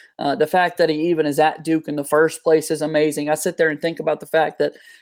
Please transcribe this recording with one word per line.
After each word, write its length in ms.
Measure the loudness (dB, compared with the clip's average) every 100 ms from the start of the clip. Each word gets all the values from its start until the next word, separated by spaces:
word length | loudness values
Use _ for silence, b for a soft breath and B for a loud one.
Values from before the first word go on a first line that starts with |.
| b b
uh, 180 | -4 0
the 120 | 0
fact 300 | 2 0 2
that 100 | 0
he 200 | 0 0
even 160 | 0 0
is 100 | 2
at 240 | 2 0
Duke 240 | -2 -2 -2
in 80 | -6
the 80 |
first 400 | 0 2 2 0
place 280 | 2 2 2
is 100 | -4
amazing. 480 | -2 0 0 0 -2
I 60 | -2
sit 220 | -2 0
there 120 | 0
and 100 | 0
think 200 | -6 -4
about 200 | -4 -4
the 60 | -2
fact 320 | 0 0 0
that 140 | -4 -4 B B